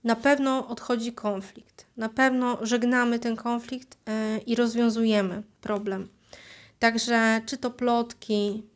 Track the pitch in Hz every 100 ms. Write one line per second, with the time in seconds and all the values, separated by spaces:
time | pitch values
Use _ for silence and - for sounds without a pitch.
0 | 233 226 277 277 269 262 254 233 - 240
1 | 233 233 208 196 196 - - - - -
2 | 220 220 262 254 247 247 220 240 240 254
3 | 240 233 240 226 240 240 233 254 254 -
4 | - 220 214 220 - 233 233 233 233 220
5 | 226 214 190 208 - _ - 208 208 190
6 | - _ _ - - - - _ 226 226
7 | 233 233 226 220 226 262 247 247 247 233
8 | 233 - - 208 202 214 -